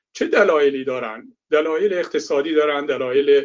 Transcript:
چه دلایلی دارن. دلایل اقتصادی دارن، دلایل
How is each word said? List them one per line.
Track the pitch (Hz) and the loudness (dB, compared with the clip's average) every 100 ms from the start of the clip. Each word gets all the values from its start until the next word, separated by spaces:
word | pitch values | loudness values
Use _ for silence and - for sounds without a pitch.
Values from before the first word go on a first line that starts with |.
| _ | _
چه | - - | -8 0
دلایلی | - 165 156 143 139 | 2 4 4 2 0
دارن. | 131 127 117 110 - _ _ | -6 -6 -8 -12 -18 _ _
دلایل | 151 160 160 202 | 0 0 -2 -2
اقتصادی | 180 165 156 - 143 151 | -2 -4 -6 -2 -2 0
دارن، | 151 151 143 143 | 0 0 0 -4
دلایل | 127 127 135 143 143 | -4 0 0 4 4